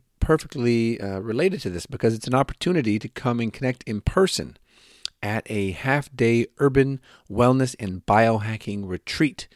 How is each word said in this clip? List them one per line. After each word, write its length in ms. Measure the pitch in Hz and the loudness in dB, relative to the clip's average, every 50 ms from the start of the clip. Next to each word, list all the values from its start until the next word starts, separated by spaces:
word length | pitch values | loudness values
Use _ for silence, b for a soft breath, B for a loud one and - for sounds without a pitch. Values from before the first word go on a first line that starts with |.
| _ _ _ - | _ _ _ -4
perfectly, 800 | - - 156 156 - - - 143 120 120 120 117 113 113 117 - | 0 2 2 2 0 -4 -6 -2 2 2 2 4 2 0 0 -2
uh, 200 | - 101 98 95 | -4 -6 -6 -6
related 420 | 98 113 107 123 165 196 180 143 | -4 -4 -2 0 0 0 0 -2
to 80 | - 101 | -6 -6
this, 160 | 87 87 - | -6 -6 -8
because 300 | - 131 - - 117 113 | -8 -8 0 0 0 0
it's 100 | 110 - | 0 -2
an 80 | - 123 | 0 0
opportunity 640 | 127 139 - - - - 165 180 170 131 110 104 107 | 0 0 0 -2 -4 -2 0 0 0 2 2 0 0
to 100 | - - | -2 -6
come 320 | - - - 131 120 120 | -10 -4 -2 -2 0 0
and 140 | 117 110 - | -2 -4 -4
connect 300 | - 135 127 123 - - | -4 -4 -4 -4 -4 -6
in 180 | - 113 104 | -6 -6 -2
person 560 | - - - - 190 185 - - 78 - - _ B B B B B B B B B B B B | -2 0 2 4 2 2 2 -2 -6 -8 -12 _ B B B B B B B B B B B B
at 220 | - 101 104 113 - | -6 -4 -4 -4 -4
a 260 | - 113 104 98 98 | -4 -4 -4 -2 -4
half-day 760 | 90 - - 131 135 143 139 - - 123 123 113 117 117 117 - _ - | -4 -4 -2 -2 -2 -2 -2 -4 -2 0 2 4 4 2 2 0 _ 0
urban 420 | 143 143 135 139 135 139 139 131 b b b b b b | 0 2 4 4 2 2 0 -8 b b b b b b
wellness 460 | 98 104 120 123 127 131 131 123 - - | 0 2 4 4 4 4 2 0 -2 -6
and 240 | 113 98 92 92 - - | -8 -8 -8 -6 0 2
biohacking 800 | 104 107 113 113 113 110 104 107 110 107 - - 104 101 101 92 | 4 6 6 6 4 2 0 -4 -6 -6 -6 -8 -8 -6 -6 -6
retreat 600 | 92 85 - - - - - 143 - - - - b | -8 -8 -8 -8 -2 0 0 0 0 -4 -16 -18 b